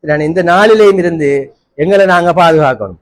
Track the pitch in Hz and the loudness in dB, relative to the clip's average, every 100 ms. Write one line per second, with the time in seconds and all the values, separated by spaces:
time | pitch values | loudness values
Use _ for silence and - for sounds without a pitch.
0 | 156 151 151 175 175 175 220 220 208 196 | -4 -4 -2 -2 0 2 2 4 4 2
1 | 175 165 143 139 135 _ _ - 160 196 | -2 -2 -2 -4 -6 _ _ -6 -2 0
2 | 190 175 175 170 170 160 147 120 101 90 | 2 0 0 0 2 2 0 -4 -10 -14